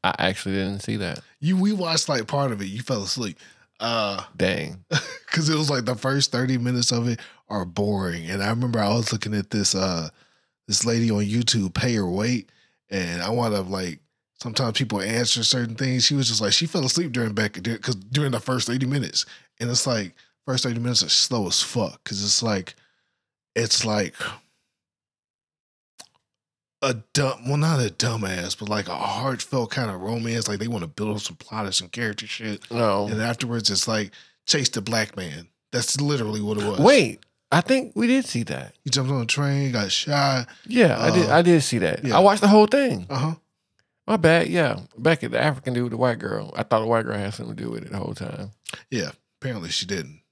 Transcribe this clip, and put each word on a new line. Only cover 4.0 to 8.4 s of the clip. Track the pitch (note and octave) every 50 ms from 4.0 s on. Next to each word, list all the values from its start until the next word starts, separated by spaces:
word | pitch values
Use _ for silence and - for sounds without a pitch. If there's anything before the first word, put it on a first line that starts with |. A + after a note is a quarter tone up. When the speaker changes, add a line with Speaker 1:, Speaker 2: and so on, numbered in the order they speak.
| G#2+ G3+ G3 F#3+ - - - -
Speaker 1:
Dang. | - F#2+ F#2+ - D2 D2+ - F#2 -
Speaker 2:
<laughs> | _ D#3+ C#3 - - - - _ -
'cause | - E3+ D#3 D3+
it | D#3+ D3+
was, | D#3 C#3+
like, | D3 C3 A#2
the | A2+ B2
first | G#2 - C3 C3+ C#3+ C3+ -
thirty | - B2 C3 B2+ C3 B2
minutes | A#2+ B2 B2 B2 A#2 - A#2+
of | A#2 A#2 B2
it | A#2 - - - - - _ _
are | G#2 G#2+ F#2
boring. | F2+ E2 G2+ G#2 G#2 G#2 G2 F#2+ F2+ E2 E2+ E2 E2
And | F#2+ G2+